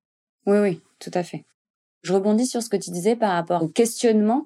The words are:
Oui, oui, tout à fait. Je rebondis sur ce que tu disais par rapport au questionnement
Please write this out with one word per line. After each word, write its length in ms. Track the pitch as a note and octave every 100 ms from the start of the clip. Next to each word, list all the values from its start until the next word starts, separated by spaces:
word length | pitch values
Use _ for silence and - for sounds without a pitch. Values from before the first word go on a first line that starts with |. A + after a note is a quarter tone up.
| _ _ _ _ G3+
Oui, 120 | G3+
oui, 220 | G3+ E3 _ -
tout 120 | -
à 80 | F3+
fait. 220 | E3+ D3+ - _ _ _ _ _
Je 100 | E3
rebondis 340 | F#3+ G3+ G#3+ B3+
sur 160 | A#3+
ce 60 | A3+
que 80 | G3
tu 140 | -
disais 240 | F3 F#3+
par 180 | A#3 G#3
rapport 300 | F3 E3 F3
au 60 | D#3+
questionnement 720 | G3 A#3 - A#3+ G#3+ G#3 C4